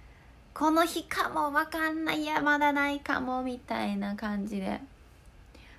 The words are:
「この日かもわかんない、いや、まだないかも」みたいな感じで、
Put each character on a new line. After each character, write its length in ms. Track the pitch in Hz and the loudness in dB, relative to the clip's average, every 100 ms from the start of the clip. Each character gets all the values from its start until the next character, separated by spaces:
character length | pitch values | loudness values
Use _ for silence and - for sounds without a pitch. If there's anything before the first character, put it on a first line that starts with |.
| - - - - - | -20 -20 -20 -20 -16
「こ 180 | - 302 | 0 4
の 120 | 320 | 4
日 200 | 330 339 | 2 -2
か 240 | - - 339 | -4 -2 -2
も 240 | 311 294 | 0 2
わ 140 | 294 311 | 2 0
か 240 | 330 320 | -2 -2
ん 140 | 320 | 0
な 80 | 311 | -2
い、 100 | 302 | -2
い 40 | 302 | 0
や、 140 | 311 | 2
ま 180 | 294 294 | 4 4
だ 140 | 294 | 4
な 180 | 285 285 | 4 0
い 80 | 285 | -2
か 220 | 294 269 | -2 -2
も」 220 | 262 254 | 0 -2
み 160 | 254 247 | -4 -6
た 240 | - 226 | -6 -4
い 120 | 208 202 | -2 -2
な 200 | 202 208 | -4 -4
感 280 | 214 202 | -4 -4
じ 140 | 208 202 | -4 -4
で、 200 | 190 - 277 - - - - - - - - | -4 -6 -10 -20 -20 -20 -20 -20 -20 -20 -20